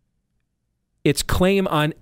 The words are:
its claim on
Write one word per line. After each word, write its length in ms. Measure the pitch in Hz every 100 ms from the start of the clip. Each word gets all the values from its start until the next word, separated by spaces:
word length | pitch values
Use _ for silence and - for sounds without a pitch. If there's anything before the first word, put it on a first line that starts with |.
| _ _ _ _ _ _ _ _ _ _
its 200 | 147 139
claim 420 | - - 185 196 190
on 260 | 160 151 -